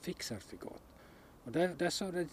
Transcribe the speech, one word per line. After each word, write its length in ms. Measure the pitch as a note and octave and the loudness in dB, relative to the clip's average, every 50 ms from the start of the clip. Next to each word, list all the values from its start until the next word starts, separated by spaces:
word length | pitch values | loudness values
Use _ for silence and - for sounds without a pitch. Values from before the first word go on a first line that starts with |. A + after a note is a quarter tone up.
| - | -4
fikk 180 | F#3 F3+ - - | -4 -4 -4 -4
sertifikat. 600 | - A#2 G#2+ - - G#2 F2 - - - - - - - - - - - - - - - - | -4 -4 -6 -8 -10 -12 -10 -8 -8 -10 -10 -14 -18 -20 -20 -20 -20 -20 -20 -20 -20 -20 -14
Og 140 | - B2 A2+ | -6 0 4
de, 80 | D#3+ E3+ F3+ E3+ C#3+ | 4 4 4 4 4
de 80 | F3 E3+ | 2 2
sa 160 | - - G#3 F#3+ E3+ | 2 2 0 0 0
det 140 | F3+ E3+ - | 0 0 -2